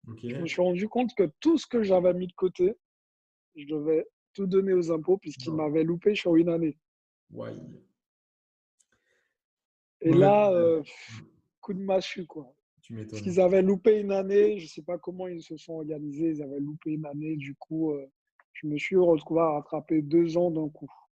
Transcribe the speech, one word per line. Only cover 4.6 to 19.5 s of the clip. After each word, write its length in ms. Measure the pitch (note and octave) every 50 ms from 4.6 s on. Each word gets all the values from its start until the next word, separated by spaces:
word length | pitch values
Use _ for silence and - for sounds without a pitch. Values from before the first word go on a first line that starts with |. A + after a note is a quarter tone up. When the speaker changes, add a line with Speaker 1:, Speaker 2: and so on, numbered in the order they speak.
| G3 G3
Speaker 2:
aux 180 | F#3 F3+ E3+ D#3+
impôts 240 | E3 D#3+ D3+ - F#3 G3
puisqu'ils 320 | _ D#3+ C#3+ - B2+ E3
Speaker 1:
Non. 60 | D#3+
Speaker 2:
m'avaient 280 | D#3 D#3 D3+ D3 D#3+ D#3+
loupé 300 | E3 F3 F3 - G#3 G#3
sur 220 | - - F3+ E3
une 120 | E3 E3+ F3
année. 280 | E3 E3 E3 D#3 C#3+ _ _ _ _ _ _ _ _ _ _ _
Speaker 1:
Why ? 220 | A2 A2+ - A1+ - - - - - - _ _ _ _ _ _ _ _ _ _ _ _ _ _ _ _ _ _ _ _ _ _ _ _ _ _ _ _ _ _ _ _ _ _ _ _ _ _ _ _ _ _ _ _
Speaker 2:
Et 80 | - E3
Speaker 1:
Mauvais 100 | D#3+ F3
Speaker 2:
là, 280 | F#3+ G3 G3+ G#3 G#3 G3+
Speaker 1:
conseil. 140 | F#3 F3
Speaker 2:
euh, 180 | E3+ E3 E3 D#3+
Speaker 1:
Mm. 460 | D3 - - - - - A2+ A2 - _ _ _ _ _ _ _
Speaker 2:
coup 140 | - - G3
de 60 | F#3
massue, 440 | G3 G3 F#3+ F#3+ F3+ - - G3 F3
quoi. 260 | D3+ - D#3 C#3 B2 _ _ _ _ _ _
Speaker 1:
Tu 100 | _ _
Speaker 2:
Parce 140 | A#2+ A2 G#2+
Speaker 1:
m'étonnes. 140 | G#2+ G#2+ G#2+
Speaker 2:
qu'ils 180 | G#2 F#3+ E3+ F#3+
avaient 220 | F#3 F3+ F#3+ F#3+
loupé 360 | F#3+ F#3+ G3+ F#3 _ A3+ G#3+ G#3+
une 120 | G3+ G3
année, 460 | G3 G3 F#3+ F#3+ G3 G3+ G#3 G#3+ G#3+ G3
je 80 | D#3+
sais 160 | D3+ - -
pas 160 | D3+ - F3+ F3
comment 280 | - - F3+ F#3 F#3
ils 160 | F3+ F3 E3
se 140 | D#3 _ E3
sont 180 | D3+ - - E3
organisés, 540 | D#3+ D#3 D3+ D#3 D3 D3+ D3 C#3 C#3+ E3 E3
ils 120 | D#3+ D3
avaient 180 | D3 C3+ C#3 C#3+
loupé 300 | C#3+ D3 D3+ D#3 _ D#3
une 140 | D#3 D#3+ D3+
année. 300 | D3 C#3+ D3 D3+ D#3 D#3+
Du 180 | D3+ C#3 C#3 C#3
coup, 380 | _ - _ D#3+ D#3+ D#3+ D#3
euh, 140 | D3 C#3+ C3+ C3+ _ _ _ _ _ _ _ _
je 140 | _ - -
me 100 | D3+ D3
suis 200 | D3 - - F#3+
retrouvé 440 | F#3 F3+ E3+ E3 D3+ - - D#3 E3
à 100 | E3 D#3+